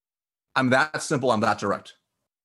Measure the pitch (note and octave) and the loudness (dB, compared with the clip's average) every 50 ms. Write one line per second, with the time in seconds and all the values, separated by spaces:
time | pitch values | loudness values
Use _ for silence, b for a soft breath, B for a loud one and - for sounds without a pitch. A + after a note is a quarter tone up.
0 | _ _ _ _ _ _ _ _ _ _ - C3+ C3 B2 B2+ C3 D3+ D#3 D3+ D3 | _ _ _ _ _ _ _ _ _ _ -2 0 2 2 4 2 2 0 -2 -6
1 | - - D#3+ C3 A#2+ B2+ A2+ G#2+ A2 A2 G#2 - G#2+ G2+ F#2 - - - - _ | -6 -4 -4 0 0 0 0 2 0 0 0 0 -2 -4 -4 -4 -6 -12 -20 _
2 | _ _ _ _ _ _ _ _ _ | _ _ _ _ _ _ _ _ _